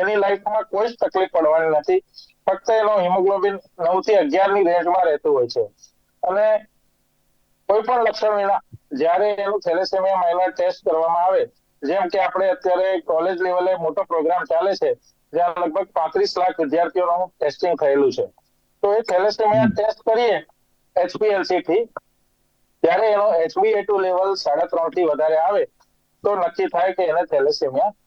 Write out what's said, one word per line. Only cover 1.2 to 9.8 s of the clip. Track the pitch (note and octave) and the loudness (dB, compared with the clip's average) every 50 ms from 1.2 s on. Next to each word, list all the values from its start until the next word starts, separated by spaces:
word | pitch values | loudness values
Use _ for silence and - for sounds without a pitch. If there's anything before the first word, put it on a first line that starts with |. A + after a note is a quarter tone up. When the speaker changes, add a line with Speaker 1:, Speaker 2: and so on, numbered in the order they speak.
| F#3+ - - | -2 -2 0
Speaker 1:
પડવાની | E3+ D#3+ D3+ D#3 D#3+ D#3+ D#3+ D#3 D3+ | 0 2 2 2 2 0 0 0 -2
નથી. | - - F#4 F#4 - _ _ - - - _ _ - | 0 0 -2 -2 -2 _ _ -20 -20 -20 _ _ -4
ફક્ત | - F#3+ F3+ - - | -4 -4 -2 -2 0
એનો | A3+ A3 G#3+ G#3+ G#3+ G3+ | 0 0 2 0 0 0
હિમોગ્લોબિન | F3+ F3+ F#3 F#3+ F3+ G3 G3 G3 G3 G3+ G3 G3 - _ _ - | 0 0 0 0 0 0 0 0 -2 -2 -4 -6 -12 _ _ -4
નવ | E3+ E3 F3+ F#3 | -2 -2 0 0
થી | - A3+ G#3+ | 0 2 2
અગિયાર | G3 E3 C#3+ C#3+ F#3 G3 G3 G3 | 2 2 2 2 2 2 2 2
ની | G#3 G3 | 2 2
રેન્જમાં | E3+ F3 F3 E3 F3 F3 F3+ F3+ | 2 2 2 2 0 0 2 2
રહેતું | E3 D3+ D3 - D#3 C#3+ | 2 0 0 0 0 2
હોય | C3 B2 A#2 | 2 0 0
છે. | - B2 A2 G2+ _ _ _ _ _ _ _ _ _ _ - | -2 -4 -4 -4 _ _ _ _ _ _ _ _ _ _ -4
અને | F3+ F#3 G3+ G#3+ G#3+ G#3+ G#3 G#3 _ _ _ _ _ _ _ _ _ _ _ _ _ _ _ _ _ _ _ _ - | -2 0 2 2 2 2 0 -2 _ _ _ _ _ _ _ _ _ _ _ _ _ _ _ _ _ _ _ _ 0
કોઈ | G3 A3 | 0 0
પણ | A3 A#3 B3+ A#3+ A3+ | 2 0 0 2 2
લક્ષણ | A3 G#3 - G#3 G#3+ G#3+ | 0 0 0 0 0 0
વિના | G3+ G3 G3 G3 - - _ - - _ - D3 | 0 0 0 -2 -2 -4 _ -20 -20 _ -10 -4
જ્યારે | C3 D3+ E3 F3 F#3 G#3 G#3 | -2 0 2 2 2 2 0
એનું | G#3 G3 G3+ G3 G#3+ G3 | 0 -2 -4 -4 -4 -2
થેલેસેમિયા | - F3+ E3 F3+ | -2 -2 -2 -2